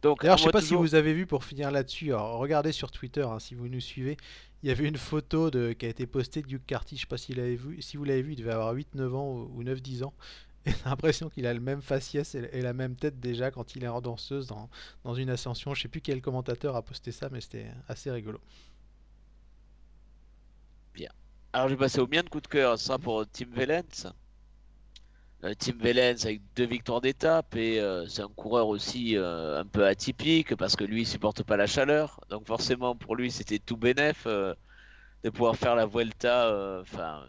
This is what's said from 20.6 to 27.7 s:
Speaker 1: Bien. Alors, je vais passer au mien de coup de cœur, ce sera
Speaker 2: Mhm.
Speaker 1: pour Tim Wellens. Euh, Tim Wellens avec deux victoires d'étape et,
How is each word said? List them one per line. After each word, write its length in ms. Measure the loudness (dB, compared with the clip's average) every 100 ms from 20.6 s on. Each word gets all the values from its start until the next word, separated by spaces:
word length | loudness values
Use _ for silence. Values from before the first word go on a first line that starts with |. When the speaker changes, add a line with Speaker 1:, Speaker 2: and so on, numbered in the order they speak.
| -20 -20 -20
Speaker 1:
Bien. 160 | -16 -16 -16 -20 -20 -4
Alors, 160 | 0 2
je 40 | 4
vais 40 |
passer 200 | 4 4
au 80 | 4
mien 160 | 4
de 60 | 0
coup 120 | -6
de 60 | 0
cœur, 300 | 4 6 4
ce 80 | 0
sera 120 | -2
Speaker 2:
Mhm. 60 |
Speaker 1:
pour 220 | 0 -2 -2
Tim 160 | -6 -8 -4
Wellens. 560 | 0 0 -2 -12 -14 -16 -20 -20 -20 -20 -20 -20 -20 -20 -20 -20 -20 -10 -8
Euh, 80 | -4
Tim 200 | -4 0
Wellens 460 | 4 6 4 4 -2
avec 160 | -4 -8 -2
deux 100 | 0
victoires 340 | 0 -2 0
d'étape 560 | 0 2 4 4 2 -2
et, 240 | 0